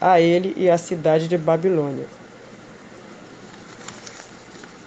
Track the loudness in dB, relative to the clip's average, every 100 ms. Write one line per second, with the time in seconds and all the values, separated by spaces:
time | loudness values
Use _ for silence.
0 | 2 4 4 2 0 0 2 0 -2 -4
1 | 0 0 0 -2 0 0 0 -2 -2 -6
2 | -12 -18 -20 -20 -20 -20 -20 -20 -20 -20
3 | -20 -20 -20 -20 -20 -20 -20 -20 -20 -20
4 | -20 -20 -20 -20 -20 -20 -20 -20